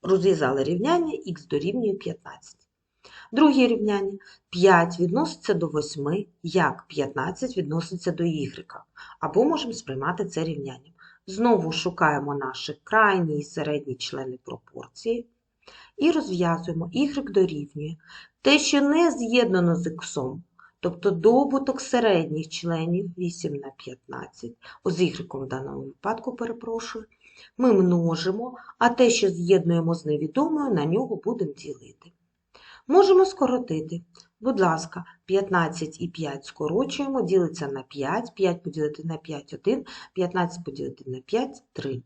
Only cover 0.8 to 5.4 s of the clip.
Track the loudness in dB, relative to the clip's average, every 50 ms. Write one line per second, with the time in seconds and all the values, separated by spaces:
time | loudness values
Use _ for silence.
0.8 | 2 2 2 2 2 -2 -4 -8 -8 -10 -10 -10 -8 _ -4 -2 -2 -2 -4 -2
1.8 | -2 -2 -2 -2 -6 -10 -10 -10 _ -20 -20 -20 _ -20 -20 _ _ _ _ _
2.8 | _ _ _ _ _ -20 -20 -20 -18 -4 2 6 6 6 8 6 6 4 4 2
3.8 | 0 0 0 0 -2 -4 -6 -8 _ -20 -20 _ _ _ -2 4 6 8 8 8
4.8 | 6 2 0 -2 0 0 2 0 -2 -2 -4 -10